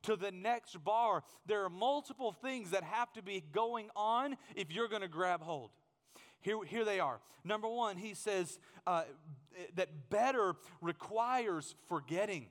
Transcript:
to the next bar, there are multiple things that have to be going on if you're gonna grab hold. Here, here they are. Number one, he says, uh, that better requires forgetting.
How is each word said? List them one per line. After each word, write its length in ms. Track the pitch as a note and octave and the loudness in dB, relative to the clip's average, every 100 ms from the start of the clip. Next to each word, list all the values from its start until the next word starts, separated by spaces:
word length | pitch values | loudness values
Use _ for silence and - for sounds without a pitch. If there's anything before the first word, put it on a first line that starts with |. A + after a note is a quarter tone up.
to 120 | - G#3+ | 0 -2
the 160 | G3 | -2
next 520 | F#3 G#3 A#3+ - F#3 | -4 0 0 -2 -6
bar, 400 | D#3 A3 A#3 F3 - - E3+ | 2 4 4 2 0 -20 -2
there 180 | G#3 | 0
are 60 | F#3+ | 0
multiple 640 | F3 A#3+ C#4+ - C4 A#3+ | 2 2 2 -2 -4 -4
things 380 | F3+ C4 C4 F#3+ | -2 -4 -4 0
that 120 | F#3+ | -2
have 280 | E3 A3 A#3+ | 0 -2 -2
to 80 | A3 | -4
be 220 | G3 G3 D3+ | -8 -8 -4
going 360 | G3+ A3+ A#3 G#3+ G3+ | 0 0 -2 -8 -2
on 400 | G#3+ A#3 C#4+ C4+ - - | 2 2 0 -6 -8 -8
if 160 | E3+ | -4
you're 180 | E3+ A#3 | -2 -2
gonna 180 | G#3+ F#3+ | -2 -4
grab 340 | D#3 F3+ F3 | 0 2 0
hold. 300 | D#3 D3+ A2+ _ _ _ _ - - _ | -2 -6 -8 _ _ _ _ -20 -20 _
Here, 220 | F#3+ A3 D#3+ | -2 -2 -2
here 180 | A3 | 0
they 160 | G#3+ F#3+ | 2 4
are. 220 | D3+ A2+ - - | 2 0 -10 -14
Number 240 | E3+ G#3+ A3 | -2 -2 0
one, 300 | A#3+ A3+ F#3 | 0 0 0
he 160 | G#3+ | -8
says, 460 | G3 G#3+ G3 F3 - - - - | -4 0 2 0 -6 -18 -6 2
uh, 180 | E3+ D#3+ D3 D#3 C3+ - F3+ F3+ F3 | 2 2 -8 -16 -16 -16 -14 -8 -2
that 340 | F3 D3+ B2 | -2 -4 0
better 460 | G#3 B3+ B3+ G3 E3 - E3 | 4 4 4 2 0 -10 -6
requires 960 | E3+ E3 - A3 A#3 B3+ A3+ E3 C#3 - - | -4 -4 -2 0 2 2 2 -2 -4 -16 -4
forgetting. 600 | E3 C3 E3+ G#3 F3+ G#2+ | -4 0 0 0 -2 -8